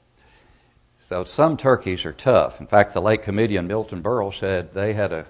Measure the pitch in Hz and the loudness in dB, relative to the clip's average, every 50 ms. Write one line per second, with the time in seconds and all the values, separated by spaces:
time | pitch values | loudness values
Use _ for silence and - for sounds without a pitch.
0 | _ _ _ _ _ _ _ _ _ _ _ _ _ _ _ _ _ _ _ _ | _ _ _ _ _ _ _ _ _ _ _ _ _ _ _ _ _ _ _ _
1 | - - 90 90 92 - - - 147 160 151 - - 131 127 - - 95 92 90 | -14 -8 -8 -8 -6 -6 0 2 2 2 2 0 4 4 4 4 2 -4 -4 -4
2 | - 80 76 - - 135 123 92 73 64 - - - - - 104 101 - - 92 | -6 -10 -10 -2 0 4 4 4 4 2 -2 -10 -6 2 4 4 4 4 0 -2
3 | 87 107 110 110 - 104 98 104 113 110 104 92 87 87 104 113 107 - 101 90 | 0 2 0 0 -2 -4 -2 0 0 0 0 -2 -2 -2 -4 -4 -4 -6 -10 -8
4 | 80 104 123 120 101 98 98 - 107 95 95 90 87 78 - 95 101 107 107 107 | -4 -4 -2 -2 -2 -4 -6 -6 -4 -2 -2 -4 -4 -6 -6 -4 -2 -2 0 -2
5 | 101 92 85 80 80 | -2 -2 -2 -6 -8